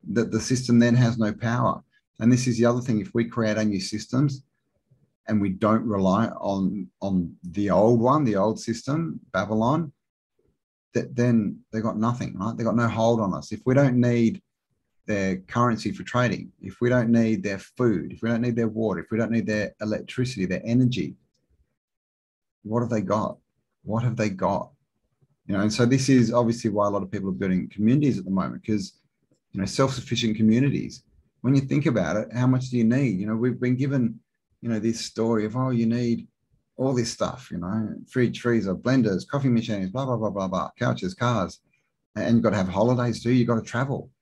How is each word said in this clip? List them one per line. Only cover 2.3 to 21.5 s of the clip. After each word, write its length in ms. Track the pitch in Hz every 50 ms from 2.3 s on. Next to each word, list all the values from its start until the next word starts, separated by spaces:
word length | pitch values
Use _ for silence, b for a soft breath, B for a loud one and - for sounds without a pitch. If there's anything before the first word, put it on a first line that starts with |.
this 140 | 127 123 127
is 100 | 131 113
the 100 | 104 117 120
other 120 | 120 123 120
thing. 140 | - 113 104
If 100 | 98 95 -
we 180 | 117 117 117 -
create 220 | 120 113 107 104
our 120 | 107 107 107 101
new 100 | 95 92 - -
systems 380 | 101 - - - 127 147 143 143 127 _ _ _ _ _ _ _ _ _ _ _ _ _ _ _ _ _
and 140 | - 110 104
we 80 | 101 95 92 92 110
don't 260 | 107 110 110 - 120 104
rely 300 | 98 95 95 92 104 117 - - - - 101 98
on, 340 | 98 95 92 92 104 92 - _ _
on 340 | 95 98 95 92 87 82 - _ - 87 82
the 140 | 101 101 101
old 280 | 87 92 104 113 120 117
one, 240 | 110 123 139 156 147
the 120 | 117 104
old 240 | 95 98 110 110 -
system, 600 | - - 113 - - - 143 160 165 156 - - - _
Babylon, 600 | - 92 104 101 110 110 113 123 147 165 170 139 _ _ _ _ _ _ _ _ _ _ _ _ _ _ _ _ _ _ _ _ _
that 220 | 120 - - 127
then 200 | 120 120 123 120 117 104 95 - - _ _
they 100 | - 110
got 160 | 107 110 -
nothing, 340 | 104 110 120 123 120 101 - 92
right? 180 | 92 95 113 -
They 80 | - 117 113
got 120 | 107 120 117
no 40 | 117 - 113
hold 200 | 113 117 120 113 107
on 80 | 95 85
us. 180 | 69 - - 107
If 40 | 104 -
we 80 | 127 127
don't 260 | 135 143 131 123 123 123 123
need 220 | 120 120 117 110 95 - _ _ _ _ _ _ _ _ _ _ _ _ _
their 320 | - 104 101 98 95 92 92 - - -
currency 360 | 120 120 123 113 - - 107
for 120 | - - -
trading, 420 | - - 123 123 117 95 - - - _ _
if 180 | - 95 - _
we 80 | 120
don't 240 | 120 123 127 113 113 117 117
need 220 | 113 110 110 95 92
their 160 | 104 98 95
food, 540 | - - _ - 127 120 104 85 71 85 -
if 80 | -
we 80 | - 113
don't 160 | 117 113 123
need 100 | 123 117
their 180 | 117 117 110 101 110
water, 200 | 110 107 92 82
if 100 | 82 _
we 60 | 110
don't 180 | 107 117 104 117
need 100 | 113 98
their 280 | 98 107 107 101 - - _
electricity, 640 | 107 107 107 - - - - - 127 127 - 98 92
their 160 | 92 92 - - 113 117
energy, 340 | 127 127 120 127 101 76 71 - _ _ _ _ _ _ _